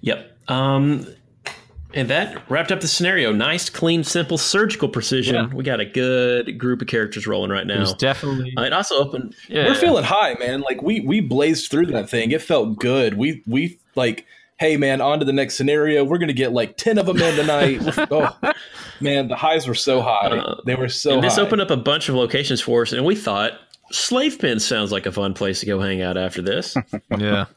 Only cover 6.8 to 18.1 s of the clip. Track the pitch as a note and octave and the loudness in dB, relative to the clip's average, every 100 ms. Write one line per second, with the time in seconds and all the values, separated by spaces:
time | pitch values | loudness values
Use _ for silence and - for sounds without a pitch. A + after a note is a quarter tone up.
6.8 | - A#2 G#2+ G#2+ G#2+ G2+ G2 G2 F#2+ G2+ | -2 -2 -2 -4 -4 -2 -2 -2 -2 0
7.8 | G2 F#2+ C3+ C3+ C#3+ C3+ B2+ B2 B2 D#3+ | 0 0 0 0 -4 -4 -4 -4 -2 -2
8.8 | G#3 - C#3+ - B2+ - - D3+ D3 C4+ | 0 0 0 -2 -10 -14 -6 0 2 4
9.8 | F4 B3 B2+ G3 G3 A#2+ B2 C3 C#3 C3 | 4 4 2 2 2 0 -4 -4 -4 -2
10.8 | D#3 A3 C3 G#3 D3+ B2+ D3+ E3 - C#3+ | 0 0 2 0 2 2 2 2 0 0
11.8 | E3+ B2 G2+ A#2+ A2+ D#3 - D#3 A2 G#2+ | 0 0 -2 -2 0 0 2 0 2 0
12.8 | B2 C3+ A#2+ G2+ C3+ D#3 - B2 E3+ F3 | 0 2 2 2 -2 -2 -2 -2 -2 -6
13.8 | _ - B2 A2+ - - _ _ D#3+ D3+ | _ -2 0 -2 -10 -20 _ _ 0 2
14.8 | C#3+ C3+ C3+ D3+ C#3 C3+ C3+ - C3+ D3 | 2 2 2 0 0 0 0 -2 0 2
15.8 | D3+ D3+ C#3 E3+ E3 B2+ C3 A#2+ A2 - | 4 4 4 2 0 0 0 0 -2 -2
16.8 | - G#3+ F#3 F3 E3+ D3+ D3+ D3 C3+ C3+ | 0 2 2 2 2 2 0 2 2 2
17.8 | D#3 - D4+ | -2 -2 0